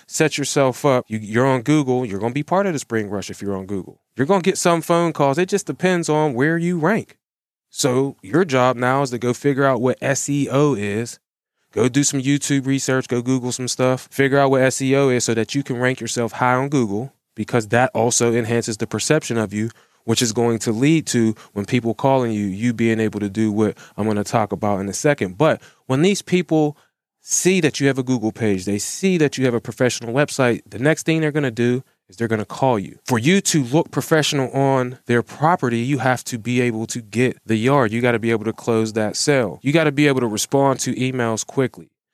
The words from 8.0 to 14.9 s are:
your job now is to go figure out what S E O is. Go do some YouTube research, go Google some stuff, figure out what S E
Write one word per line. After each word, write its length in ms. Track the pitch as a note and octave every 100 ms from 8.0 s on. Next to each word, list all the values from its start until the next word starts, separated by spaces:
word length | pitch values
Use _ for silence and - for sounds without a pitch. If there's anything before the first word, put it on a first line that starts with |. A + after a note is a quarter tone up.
| C#3 -
your 220 | - E3
job 320 | F#3 C3 B2+ A#2+
now 260 | B2 C3+
is 80 | C#3
to 80 | A#2+
go 160 | A#2+
figure 300 | A#2+ C#3+ C3+
out 160 | C#3 B2+
what 180 | B2+ A#2
S 280 | B2+ C#3 -
E 200 | C#3+ C#3
O 260 | C3 D3+
is. 440 | A2+ G#2 G2+ A#2+ - _ _ _ _ _
Go 160 | G2+ B2
do 160 | C3
some 180 | C#3 C#3
YouTube 440 | C3 C#3+ - C#3+ C3
research, 420 | C3+ - C3 B2
go 140 | B2
Google 280 | A#2+ C3 B2
some 160 | A#2+ B2+
stuff, 400 | - B2+ C3 -
figure 260 | - C3+ C#3
out 140 | C#3
what 100 | C3+
S 180 | C3 -
E 140 | C3